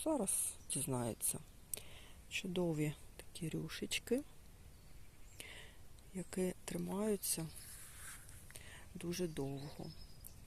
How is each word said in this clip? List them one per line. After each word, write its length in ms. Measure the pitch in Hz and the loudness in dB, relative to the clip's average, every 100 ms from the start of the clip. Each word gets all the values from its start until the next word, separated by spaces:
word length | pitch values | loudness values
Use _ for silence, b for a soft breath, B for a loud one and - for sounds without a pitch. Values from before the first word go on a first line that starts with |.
зараз 260 | 302 302 190 - - - - | 4 6 6 4 4 0 -2
дізнається. 680 | 147 139 127 117 - - - - - - B B B B B - | 0 4 4 4 4 2 0 -4 -14 -4 B B B B B -4
Чудові 640 | - 190 180 175 151 151 147 - - | -2 2 4 6 6 4 2 -8 -12
такі 320 | - - 160 | -10 -4 -2
рюшечки, 760 | 165 156 - 208 - - 247 294 - - - - - - - - - - - B B B B B - - | 0 0 -2 0 2 4 4 4 -8 -14 -14 -14 -14 -12 -12 -12 -12 -12 -10 B B B B B -12 -8
які 400 | 185 175 - 185 - | -6 -2 4 4 2
тримаються 840 | - 175 175 185 214 202 - - 160 - - - - - - - - - - B B B B | -2 0 2 4 6 6 4 2 2 -4 -10 -10 -10 -10 -8 -8 -10 -10 -10 B B B B
дуже 340 | 175 175 175 180 | -4 0 2 2
довго. 580 | 156 135 139 147 - 160 151 - - - - | 4 2 2 -2 -6 -6 -6 -8 -8 -10 -10